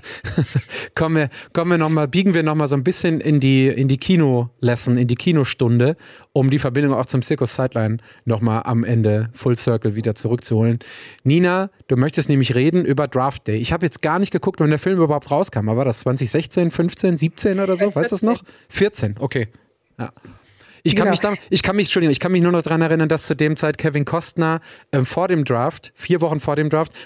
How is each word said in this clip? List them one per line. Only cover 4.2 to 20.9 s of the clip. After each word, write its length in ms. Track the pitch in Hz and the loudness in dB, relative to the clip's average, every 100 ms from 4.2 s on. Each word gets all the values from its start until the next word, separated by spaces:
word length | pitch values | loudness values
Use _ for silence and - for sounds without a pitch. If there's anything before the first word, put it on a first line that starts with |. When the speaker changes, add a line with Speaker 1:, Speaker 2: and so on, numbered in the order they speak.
| 143 123 120 _ 120 120 - 123 | 4 2 -2 _ 0 0 0 2
Speaker 1:
in 120 | 120 | 2
die 80 | 123 | 0
Kinostunde, 840 | 185 160 127 - 120 120 127 170 - - - | 0 2 0 0 2 4 2 0 -8 -20 -6
um 200 | 139 135 | 0 2
die 80 | 143 | 2
Verbindung 340 | 139 127 147 | 0 0 0
auch 140 | 120 123 | 0 0
zum 160 | 135 | -2
Circus 320 | - 156 120 - | -2 -2 -2 -2
Sideline 420 | 131 117 110 113 - - - | -2 0 -2 -2 -8 -8 -4
noch 160 | 110 | 0
mal 200 | 113 110 | 0 0
am 220 | - 117 | 0 0
Ende 480 | 110 117 104 107 113 | 0 2 2 0 -2
Full 220 | - 127 120 | -4 -2 0
Circle 400 | - 113 113 104 | 0 -2 -2 -4
wieder 180 | 110 | -4
zurückzuholen. 640 | 104 110 120 - 110 113 117 - - - - | -4 -4 -4 -2 0 2 0 -6 -20 -20 -6
Nina, 480 | 131 165 180 185 196 _ - | 0 2 2 0 -4 _ -2
du 80 | 123 | 0
möchtest 340 | 147 165 151 | 0 0 0
nämlich 240 | 139 123 | 2 2
reden 320 | 123 151 180 139 | 2 2 2 0
über 220 | 139 143 | 0 0
Draft 400 | 127 135 - - | 0 -2 -4 -4
Day. 100 | 110 | -4
Ich 160 | 120 | -2
hab 80 | 165 | -2
jetzt 220 | 165 - | -4 -2
gar 160 | 156 175 | -2 0
nicht 100 | 202 | -2
geguckt, 300 | 180 190 - | -2 -2 0
wann 100 | 151 | 2
der 80 | 151 | 2
Film 240 | 190 185 | 0 2
überhaupt 300 | 160 147 - | 2 0 0
rauskam. 380 | 143 196 - 107 | -2 0 -2 0
Aber 80 | 113 | 0
war 80 | 135 | 0
das 160 | 113 | -2
zwanzig 280 | 127 127 127 | -2 -2 -2
sechzehn, 400 | 151 - 185 170 | -2 -2 0 0
fünfzehn, 480 | - 175 - 190 170 | 0 -2 0 0 0
siebzehn 420 | 160 - 208 190 | -2 -2 -2 0
oder 160 | 190 185 | 0 0
so? 180 | 202 196 | 0 0
Weißt 160 | 226 | -2
du 40 | 196 | -2
es 60 | |
noch? 220 | 214 240 - - _ | -2 -2 -6 -20 _
Vierzehn, 480 | - 202 - 107 104 | -2 -2 0 -6 -4
okay. 300 | 135 131 107 _ _ _ _ - | -4 -4 -6 _ _ _ _ -14
Ja. 140 | 120 - - - _ _ _ _ | -14 -14 -20 -20 _ _ _ _
Ich 140 | 170 | -2